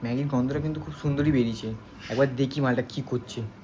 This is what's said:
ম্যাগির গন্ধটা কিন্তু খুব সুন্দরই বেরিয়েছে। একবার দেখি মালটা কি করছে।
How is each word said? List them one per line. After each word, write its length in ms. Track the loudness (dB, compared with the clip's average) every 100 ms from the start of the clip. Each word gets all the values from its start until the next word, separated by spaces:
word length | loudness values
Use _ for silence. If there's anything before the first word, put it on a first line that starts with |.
ম্যাগির 240 | -2 0 2
গন্ধটা 320 | 2 2 0
কিন্তু 200 | -2 -4
খুব 140 | -6 -4
সুন্দরই 300 | 0 2 4
বেরিয়েছে। 380 | 4 4 0 -6 -8 -10 -16 -6
একবার 180 | 2 2 4
দেখি 240 | 0 2
মালটা 200 | 2 2
কি 200 | 0 -4
করছে। 380 | -4 -4 -4 -8 -8 -10